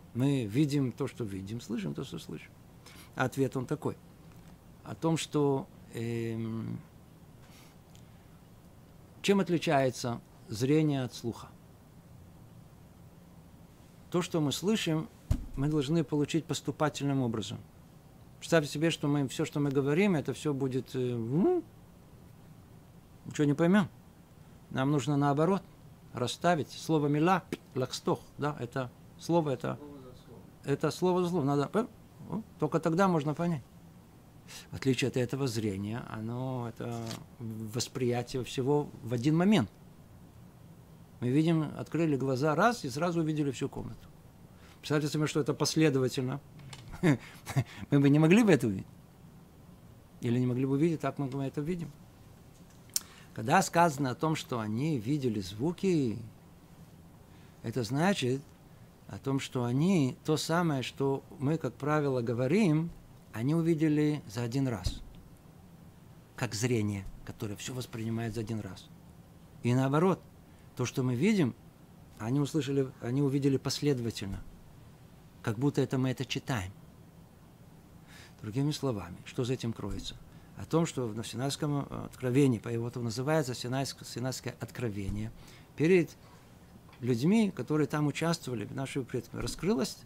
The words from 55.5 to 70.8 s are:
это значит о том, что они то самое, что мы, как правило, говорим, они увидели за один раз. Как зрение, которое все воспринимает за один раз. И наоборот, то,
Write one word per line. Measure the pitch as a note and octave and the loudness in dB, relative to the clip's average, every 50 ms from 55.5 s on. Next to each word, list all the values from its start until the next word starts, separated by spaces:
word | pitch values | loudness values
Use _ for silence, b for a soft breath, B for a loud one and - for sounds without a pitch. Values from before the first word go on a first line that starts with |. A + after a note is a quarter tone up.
| G2+ G#2+ C#3 E3+ F3 - - F#3+ F3 D#3 C3+ A2+ G#2 A2 A2 - - - - - - - - - - - - - - - - - - - - B B B B B B B - | -6 -4 -2 -2 -2 0 2 2 4 4 2 2 0 -4 -8 -12 -16 -20 -20 -20 -20 -20 -20 -20 -20 -20 -20 -20 -20 -20 -20 -20 -20 -20 -20 B B B B B B B -10
это | A#2 A2 C3+ A#2 | -4 -4 -2 -2
значит | G#2 C3 C#3+ E3 G3 G3+ - C3 B2 C3 C3+ - - - - - - - - - - - - - - | -2 0 2 2 2 2 2 0 0 0 -2 -4 -10 -20 -20 -20 -20 -20 -20 -20 -20 -20 -20 -16 -14
о | - F#2+ | -14 -6
том, | - C3+ C3+ C3+ | -2 -2 0 0
что | - - - C3 A#2+ | -2 -2 -2 -2 0
они | A#2+ A#2+ C3+ D#3 F#3 G3+ E3+ C#3 B2+ B2+ - - | 0 2 2 4 4 6 4 4 2 0 -2 -2
то | - D#3 | 0 0
самое, | C#3 - - D#3+ F3 F3 E3 D3 C3 B2 | 0 0 0 0 2 2 2 0 0 -2
что | - - - C#3 C#3 C3+ C3+ - - - - | -4 -4 0 0 0 0 0 -4 -10 -8 -2
мы, | C3 C#3 E3 D#3 | 0 0 0 0
как | - B2+ - | -2 -4 -4
правило, | - C3+ D3 D3+ D3+ D3 C#3 C3 B2+ A#2 | -4 -2 0 2 2 2 2 0 0 0
говорим, | A2+ A#2+ A2+ C3 B2+ D#3 G#3+ A3+ E3 D3+ D#3 E3 E3+ - - - - - - - - - | 0 0 0 2 2 4 4 4 4 4 4 2 -2 -6 -12 -18 -20 -20 -20 -20 -14 -8
они | A2 A#2 C#3 D#3 | -4 0 0 2
увидели | E3 D#3+ E3 E3+ D3 D#3+ D#3 D3+ D3+ D3+ D3+ D3+ D3 - | 2 2 2 2 4 4 4 4 4 2 2 0 -2 -6
за | - - B2 A#2+ | -8 -6 -4 -4
один | A2+ A#2 C#3 C#3 C3 | -2 0 0 0 0
раз. | A#2 F#2 F2+ - - - - - - - - - - - - - - - - - - - - - - - - - - - - - - | 0 -2 -2 -4 -4 -4 -10 -16 -18 -20 -20 -20 -20 -20 -20 -20 -20 -20 -20 -20 -20 -20 -20 -20 -20 -20 -20 -20 -20 -20 -20 -20 -8
Как | - B2+ A2+ G2+ | -6 -6 -4 -2
зрение, | G2 A#2+ A#2+ B2 A2+ G#2 G#2 G2+ G2 F#2+ - - - - | -2 0 2 2 2 2 0 -2 -4 -6 -10 -12 -12 -14
которое | - - - A#2+ G2+ G2+ | -16 -10 -8 -8 -8 -8
все | F#2+ - - C3 | -8 -10 -8 -8
воспринимает | B2+ B2 - - A2+ A2 A2+ A2+ A2+ A#2 A#2 G#2 | -8 -8 -8 -8 -8 -6 -4 -4 -2 -4 -4 -4
за | A#2+ | -4
один | G#2+ G2+ A#2 G#2+ | -4 -4 -4 -6
раз. | G2+ G2 F2+ - - - - - - - - - - - - - - - - - - | -6 -8 -12 -14 -16 -20 -20 -20 -20 -20 -20 -20 -20 -20 -20 -20 -20 -20 -14 -2 0
И | A#2+ B2 | 2 4
наоборот, | B2+ C3 C3+ C#3 D#3 F3 F#3+ E3+ E3+ - - - - - B B B B B - | 4 4 4 4 4 4 4 4 2 -2 -10 -20 -20 -20 B B B B B -6
то, | - | -4